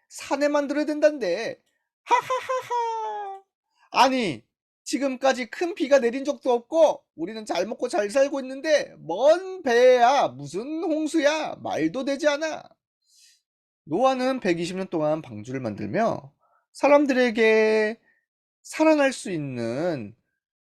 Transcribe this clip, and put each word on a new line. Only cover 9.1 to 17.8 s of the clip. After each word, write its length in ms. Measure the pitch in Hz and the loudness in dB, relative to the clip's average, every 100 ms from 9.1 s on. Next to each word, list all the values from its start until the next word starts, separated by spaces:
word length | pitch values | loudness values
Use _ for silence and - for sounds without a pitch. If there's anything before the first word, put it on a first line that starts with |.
| 185 277 349 381 381 | 2 4 4 0 -6
배야, 640 | 277 233 254 254 240 277 156 | 0 6 6 6 6 4 2
무슨 540 | 127 143 175 262 320 | -2 -10 -10 -8 -6
홍수야, 720 | 359 302 311 330 277 311 285 - | -4 -2 -2 0 0 0 -4 -8
말도 440 | 107 110 160 240 262 | -6 -2 -2 -2 -4
되지 220 | 277 294 | -2 0
않아. 360 | 285 320 - - _ _ _ _ _ _ _ _ _ _ _ - | 0 -4 -8 -14 _ _ _ _ _ _ _ _ _ _ _ -6
노아는 540 | 170 262 254 254 262 | 0 2 2 -2 -2
백이십 380 | 180 170 175 185 | -2 -2 -2 -6
년 100 | 190 | -6
동안 340 | 170 151 156 | -2 -2 -2
방주를 380 | 127 107 110 131 | -6 -14 -10 -8
만들며 760 | 117 101 101 165 220 - - _ _ _ _ | -6 -6 -4 -2 -2 -2 -10 _ _ _ _
사람들에게 1300 | - 277 294 285 254 247 226 220 220 220 220 | -2 4 6 4 2 2 4 4 6 4 2